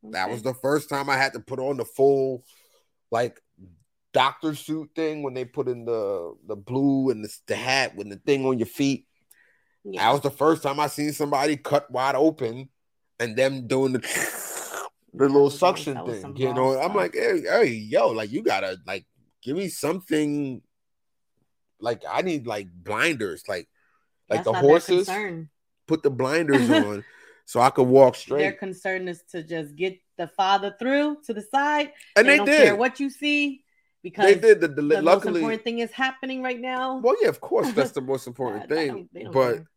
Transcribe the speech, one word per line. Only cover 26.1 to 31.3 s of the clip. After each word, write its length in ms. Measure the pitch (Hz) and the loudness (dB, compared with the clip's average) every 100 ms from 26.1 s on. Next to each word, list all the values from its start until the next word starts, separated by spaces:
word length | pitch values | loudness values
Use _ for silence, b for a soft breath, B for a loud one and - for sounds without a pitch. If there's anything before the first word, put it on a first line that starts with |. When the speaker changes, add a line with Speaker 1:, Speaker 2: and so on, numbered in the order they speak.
Speaker 1:
blinders 600 | 127 131 156 160 139 120 | -2 -2 0 2 2 4
Speaker 2:
<laughs> 0 | |
Speaker 1:
on 340 | 320 104 101 - b b b _ | 2 2 -6 -12 b b b _
so 140 | 123 | 2
I 100 | 123 | 2
could 140 | 147 127 | 4 6
walk 280 | 131 131 113 | 8 8 6
Speaker 2:
Their 60 | |
Speaker 1:
straight." 380 | - 139 190 196 | -6 -2 -2 -4
Speaker 2:
concern 480 | 190 185 196 185 185 | -10 -8 -6 -6 -6
is 140 | 170 _ | -10 _
to 120 | 175 | -14
just 320 | 160 165 147 147 | -8 -10 -10 -6
get 240 | 185 185 _ _ | -6 -6 _ _
the 100 | 170 | -12
father 480 | - 190 196 202 196 | -2 2 2 0 -6
through 380 | 240 277 294 294 | -2 0 0 -4
to 80 | - | -10